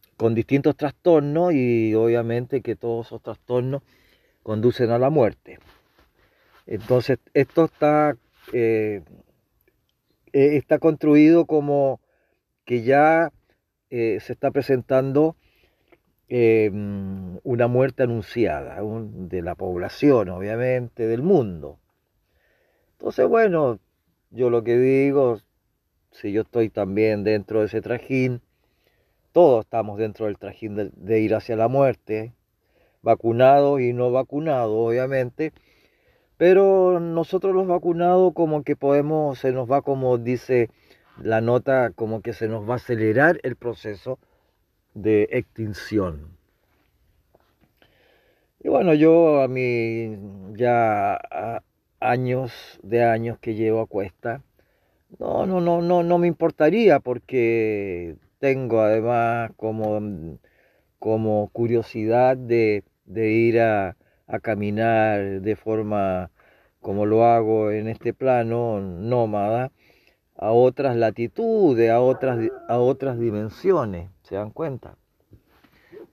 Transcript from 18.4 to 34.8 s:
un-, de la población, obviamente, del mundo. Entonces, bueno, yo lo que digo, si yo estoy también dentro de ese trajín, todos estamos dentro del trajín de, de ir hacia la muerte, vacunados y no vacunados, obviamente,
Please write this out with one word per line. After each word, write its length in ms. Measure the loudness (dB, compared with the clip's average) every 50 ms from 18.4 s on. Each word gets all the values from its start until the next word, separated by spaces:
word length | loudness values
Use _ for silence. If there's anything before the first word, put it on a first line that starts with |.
| 0 0 -2 -4 -8 -10 -10 -10 -8
un-, 460 | -8 -8 -10 -10 -12 -12 -14 -10 -8
de 120 | -8 -6
la 140 | -6 -6 -8
población, 720 | -6 -6 -6 -6 -6 -8 -8 -4 0 2 2 4 2 2 -2
obviamente, 800 | -6 -8 -8 -6 -6 -4 -2 -2 -2 -2 -4 -8 -8 -6 -4
del 160 | -2 -2 -2 0
mundo. 560 | 2 2 2 2 0 -6 -12 -14 -16 -18 _ _ _ _ _ _ _ _ _ _ _ _ _ _ _ _ _ _ _ _ _ _ _ _ -12
Entonces, 260 | -10 -6 -2 0 2
bueno, 540 | 2 4 4 2 2 2 2 0 0 -2 -4 _ _ _ _ _ _ _ _ _ _
yo 180 | -4 -2 0 0
lo 160 | 0 0 0
que 120 | 0 2
digo, 600 | 2 2 4 2 2 2 2 2 2 2 2 0 -4 _ _ _ _ _ _ _ _ _ _ _ _ _ _
si 220 | _ -12 -8 -4 -4
yo 80 | -4
estoy 280 | -4 -2 -2 -2 -2 -2
también 540 | -2 -4 -4 -2 0 0 0 0 0 0 -2
dentro 380 | -2 -2 -2 -4 -4 -2 -2
de 60 | -2
ese 140 | -2 -4 -6
trajín, 600 | -6 -6 -8 -8 -6 -4 -2 -2 -2 -2 -4 -6 _ _ _ _ _ _ _ _ _ _ _ _ _ _ _ _ _ _
todos 340 | 4 6 6 6 6 4 2
estamos 320 | _ -4 -4 -4 -4 -4 -6
dentro 260 | -6 -6 -6 -6 -6
del 120 | -6 -6
trajín 380 | -8 -12 -16 -14 -12 -12 -8 -6
de, 140 | -6 -8 -8 -10
de 240 | -10 -4 -2 0 0
ir 160 | 2 0 -2
hacia 200 | -2 -4 -4 -2
la 120 | -2 0
muerte, 640 | 0 2 2 2 0 0 -4 _ -8 -8 -8 -8 -10 -16 _ _ _ _ _ _ _ _ _ _ _ _ _
vacunados 800 | 0 0 0 2 0 0 2 4 6 6 6 6 4 2 2 0
y 140 | 0 -2 -2
no 180 | 0 0 0
vacunados, 640 | 0 -2 -2 -4 -6 -6 -4 -2 -2 -2 -2 0 0
obviamente, 800 | 0